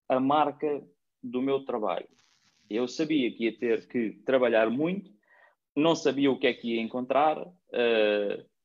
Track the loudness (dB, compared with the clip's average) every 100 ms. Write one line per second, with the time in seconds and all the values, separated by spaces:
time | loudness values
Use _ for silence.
0 | -2 0 2 2 2 -2 -4 -4 -8 _
1 | _ _ -8 -4 0 -2 -2 -4 -2 -4
2 | -6 _ _ _ _ _ -6 -4 -2 -2
3 | -2 0 0 -2 -4 -2 0 -2 -2 -4
4 | -4 -4 -2 0 2 2 2 0 -2 -4
5 | -10 _ _ _ _ _ _ 0 0 2
6 | 0 2 2 2 0 -2 -4 -4 -4 -6
7 | -2 2 2 0 -8 -16 _ 0 2 4
8 | 4 2 0 -4 -10 _